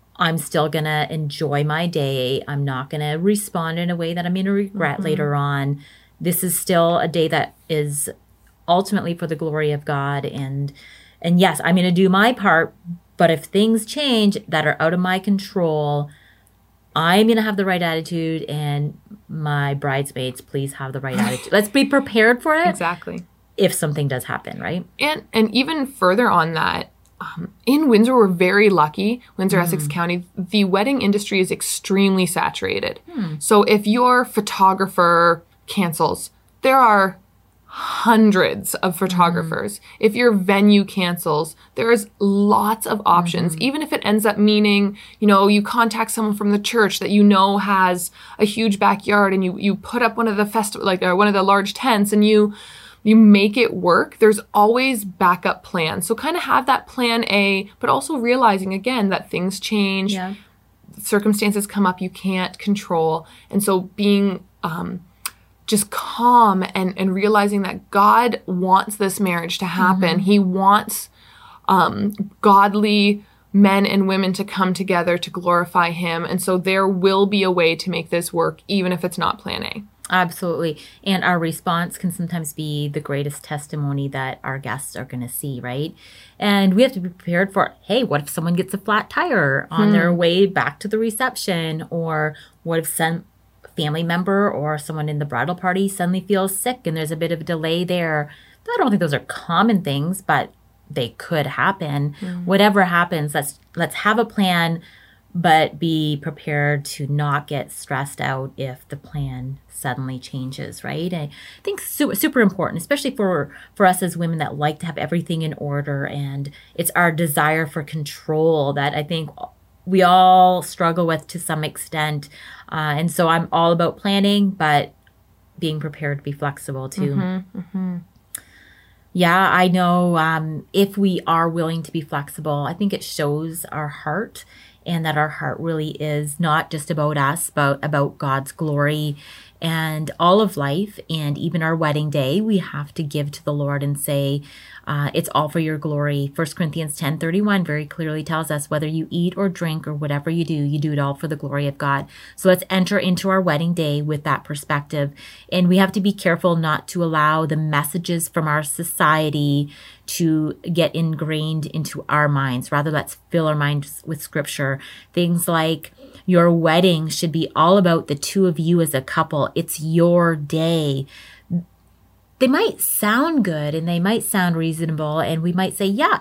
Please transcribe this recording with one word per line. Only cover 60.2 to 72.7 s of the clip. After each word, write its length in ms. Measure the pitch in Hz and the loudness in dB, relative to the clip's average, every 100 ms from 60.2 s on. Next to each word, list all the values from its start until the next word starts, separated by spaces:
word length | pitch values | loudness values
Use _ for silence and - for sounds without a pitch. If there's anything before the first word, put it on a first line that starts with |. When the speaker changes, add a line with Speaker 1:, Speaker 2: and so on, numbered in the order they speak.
| 185 202 _ _ _ _ - - | -6 -12 _ _ _ _ -20 -14
Speaker 2:
circumstances 640 | - 208 208 208 208 208 202 | -2 0 2 2 0 -2 -4
come 220 | 202 190 | 0 0
up 120 | 185 | 0
you 80 | 180 | -8
can't 460 | - 190 185 180 - | -6 -4 -4 -6 -6
control. 640 | 208 202 - 170 160 160 - - _ | -4 -4 -2 0 0 -2 -8 -20 _
And 140 | 202 | -4
so 180 | 202 185 185 - | 0 -2 -2 -2
being, 480 | 202 202 202 185 - _ | 2 2 2 -2 -12 _
um, 380 | 170 165 175 185 - _ - - _ _ - | -8 -6 -8 -10 -14 _ -18 -18 _ _ -2
just 240 | 208 - | -2 -2
calm 720 | - - - 240 247 220 190 185 196 | -8 -8 0 6 8 6 4 -2 -2
and, 180 | 185 185 | -4 0
and 180 | 190 185 | -2 2
realizing 460 | 208 214 202 208 | 2 4 2 0
that 280 | 190 - - | -4 -8 -2
God 520 | 202 208 226 240 196 - | 2 4 4 2 -2 -4
wants 520 | 185 185 190 - 208 | -2 4 4 2 -2
this 200 | 196 190 | -2 0
marriage 360 | 196 175 165 - | 0 0 -4 -6
to 60 | 180 | -4
happen. 520 | 175 185 185 180 170 | 2 4 4 2 2
Speaker 1:
Mm-hmm. 80 | 190 | 4
Speaker 2:
He 60 | 208 | 4
wants, 720 | 185 185 190 208 - - - _ _ - - - - | 4 2 4 4 2 -10 -12 _ _ -20 -20 -10 2
um, 440 | 190 165 - 208 208 202 - | 4 4 0 -4 -2 -8 0
godly 800 | 214 196 202 | 6 6 6